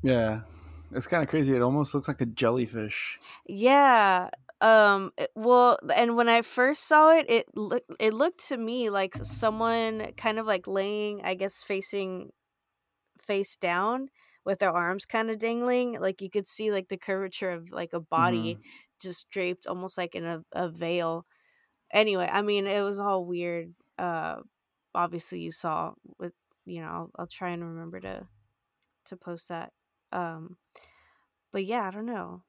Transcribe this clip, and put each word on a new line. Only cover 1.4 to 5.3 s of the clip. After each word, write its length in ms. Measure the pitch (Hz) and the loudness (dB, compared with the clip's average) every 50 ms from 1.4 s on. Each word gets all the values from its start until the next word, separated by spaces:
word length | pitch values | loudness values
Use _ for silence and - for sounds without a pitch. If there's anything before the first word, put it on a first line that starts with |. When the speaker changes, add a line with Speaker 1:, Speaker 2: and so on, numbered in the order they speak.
| 139 135 135 | 2 4 4
Speaker 1:
It 60 | 123 | 4
almost 320 | 120 127 135 147 147 - - | 4 2 2 2 0 0 -2
looks 140 | 143 135 - | -4 -4 -4
like 100 | 139 - | -4 -2
a 60 | 127 | -4
jellyfish. 920 | 117 110 - 123 113 120 127 120 107 117 113 107 104 - - - - - - - - - - _ | -4 -2 0 2 2 2 2 -2 -2 -4 -6 -6 -6 -6 -6 -6 -8 -10 -12 -16 -20 -20 -20 _
Speaker 2:
Yeah. 840 | - 202 196 220 254 277 285 285 269 247 226 208 196 185 180 180 - - _ _ - - _ | -12 -6 2 4 6 8 8 8 8 8 8 6 6 4 2 0 -4 -10 _ _ -20 -4 _
Um, 540 | - 220 220 220 214 202 202 196 196 175 _ | 6 8 8 10 8 8 6 4 0 -6 _
it, 140 | - 147 - | -6 -6 -6